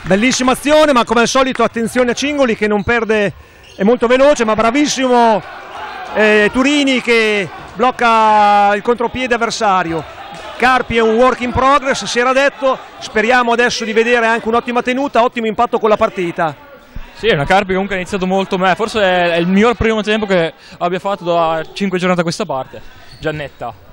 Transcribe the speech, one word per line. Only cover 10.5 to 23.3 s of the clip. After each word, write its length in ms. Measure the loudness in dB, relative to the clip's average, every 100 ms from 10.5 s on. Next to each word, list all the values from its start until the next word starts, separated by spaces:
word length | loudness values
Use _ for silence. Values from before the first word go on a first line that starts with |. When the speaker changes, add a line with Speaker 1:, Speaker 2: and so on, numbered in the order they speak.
| -2
Speaker 1:
Carpi 380 | 0 2 0 0
è 40 |
un 140 | 0 4
work 240 | 2 2
in 140 | -4
progress, 500 | 0 2 2 0 -4
si 160 | -4 -2
era 140 | 0
detto, 440 | 2 0 0 -2 -2 -6 -18
speriamo 560 | -6 -2 2 2 2
adesso 320 | 2 0 0 -2
di 80 |
vedere 320 | 0 2 2 2
anche 240 | 0 0
un'ottima 320 | -2 -2 -4
tenuta, 420 | -2 -2 0 2
ottimo 240 | 0 0 -4
impatto 320 | -2 -2 0
con 80 | 0
la 80 | 2
partita. 580 | 0 -2 -6 -2 -4 -4 -18 -20 -18 -16 -16
Speaker 2:
Sì, 140 | -6 -2
è 60 |
una 120 | 0 2
Carpi 260 | 2 2
comunque 240 | -2 -2 -6
ha 20 |
iniziato 300 | -6 -4 -2
molto 300 | -2 -2 0
meglio, 180 | 0 0
forse 260 | -2 0
è, 280 | 0 2 2
è 40 | 0
il 100 | 2
miglior 280 | 4 4 2
primo 260 | 0 -2
tempo 240 | 0 -2 0
che 280 | 0 0 -6 -20 -6
abbia 200 | -4 -4
fatto 240 | -4 -6
da 400 | -2 0 0 -2 -6
cinque 260 | -6 -4 -2
giornate 220 | -2 0
a 40 |
questa 200 | -2 -4
parte. 380 | -6 -6 -8 -14 -20 -20 -20 -10
Giannetta, 540 | -8